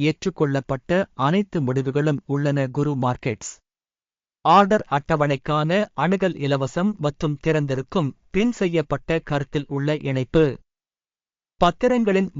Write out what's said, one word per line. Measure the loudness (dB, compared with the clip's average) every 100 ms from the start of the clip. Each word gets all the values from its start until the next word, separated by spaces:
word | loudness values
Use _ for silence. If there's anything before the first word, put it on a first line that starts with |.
ஏற்றுக்கொள்ளப்பட்ட | -2 0 -4 -2 0 0 -2 -6 -2 -2 -2 -2
அனைத்து | 0 0 0 -2
முடிவுகளும் | -2 0 -2 0 0 -2 -2
உள்ளன. | -2 0 0 -2
குரு | -2 -2 0
மார்க்கெட்ஸ் | -2 -2 -4 -6 -8 -18 _ _ _ _ _ _ _ _
ஆர்டர் | 4 6 6 2 0
அட்டவணைக்கான | -4 0 0 0 0 -2 -2 0 0 -2
அணுகல் | -2 0 0 0 -2
இலவசம் | -2 -2 -2 -2 -2 -2
மற்றும் | -4 -2 -4 -2
திறந்திருக்கும் | -2 0 -2 -4 -4 -2 -2 -6 _
பின் | -2 -2
செய்யப்பட்ட | 0 -2 0 -2 -4 -4 -4
கருத்தில் | -2 -4 -4 -6 -4
உள்ள | -4 -2 -2
இணைப்பு. | -2 -4 0 2 2 0 _ _ _ _ _ _ _ _ _ 0
பத்திரங்களின் | 0 2 2 2 2 2 0 -2